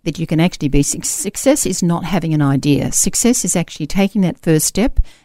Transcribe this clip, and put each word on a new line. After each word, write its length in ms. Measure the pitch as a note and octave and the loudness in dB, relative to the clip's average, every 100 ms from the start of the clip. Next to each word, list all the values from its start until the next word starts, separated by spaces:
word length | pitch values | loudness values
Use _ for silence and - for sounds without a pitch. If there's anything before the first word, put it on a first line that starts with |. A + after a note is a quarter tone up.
that 140 | E3+ D#3+ | -8 -6
you 80 | E3 | -2
can 140 | D#3 | 0
actually 280 | F3 - D3 | 0 0 0
be 140 | C#3+ | 2
suc-, 240 | C#3+ - - | 2 -2 -6
success 600 | - - - C4+ D4 - | -6 -8 -2 2 2 0
is 180 | F#3+ | 0
not 220 | F3 E3+ E3+ | 0 0 -2
having 280 | F3+ D#3+ | -2 0
an 80 | D#3 | 2
idea. 500 | C#3+ C#3 D3 C#3 - | 2 2 2 2 0
Success 540 | - - - - B3 F#3 | -2 -2 0 0 0 0
is 100 | F3+ | -2
actually 300 | E3 - D3+ | -4 -8 -4
taking 360 | F#3+ G3 G#3+ | 0 0 2
that 180 | F3+ - | 0 0
first 260 | - D#3 - | 0 2 2
step 340 | - B3+ - - - | 0 0 2 0 -4